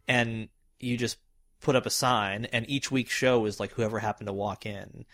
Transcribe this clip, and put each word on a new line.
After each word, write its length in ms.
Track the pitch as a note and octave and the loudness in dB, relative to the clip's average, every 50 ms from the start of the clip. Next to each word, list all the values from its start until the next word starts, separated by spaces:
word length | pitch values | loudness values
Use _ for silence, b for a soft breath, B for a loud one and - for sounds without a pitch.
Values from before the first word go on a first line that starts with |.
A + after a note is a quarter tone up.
| _ - | _ 2
and 400 | B2+ B2 A#2+ A#2 A2+ A2+ A2 A2 _ _ _ _ _ _ | 2 4 4 2 0 -4 -6 -8 _ _ _ _ _ _
you 160 | - B2 A#2+ | -4 -2 0
just 220 | A#2 A#2+ A2+ - - _ _ _ _ _ _ _ _ | 0 0 -2 -2 -6 _ _ _ _ _ _ _ _
put 160 | - - C3 | 0 2 2
up 100 | B2+ - | 2 2
a 40 | A2 | 2
sign, 560 | - - C#3 B2 B2+ A2 G#2 G2 G2 G#2+ A#2+ | 0 2 2 4 4 4 2 0 -2 -4 -4
and 220 | - - A#2 A2+ - | -2 -2 -2 -2 -2
each 220 | C#3 C3+ - - | -2 -4 -2 0
week's 220 | C3+ C3 A#2 - - | 0 0 0 0 0
show 320 | - C3 B2+ B2+ A#2+ A2 | 2 4 4 4 4 4
is, 160 | G#2+ G2+ - | 2 0 -2
like, 120 | G#2+ G2 - | -4 -6 -2
whoever 260 | - A2+ G#2+ A2+ G#2+ | -2 -2 0 0 -2
happened 280 | G#2+ G#2+ G#2 - G#2+ | -2 -2 -4 -4 -6
to 60 | G2+ G2 | -6 -4
walk 340 | G2 G2+ G#2 A2 - - | -2 -2 -4 -4 -4 -8
in. 380 | G#2+ G2+ G2 F#2+ - - A#2 A#2 - | -10 -10 -10 -12 -14 -16 -16 -18 -16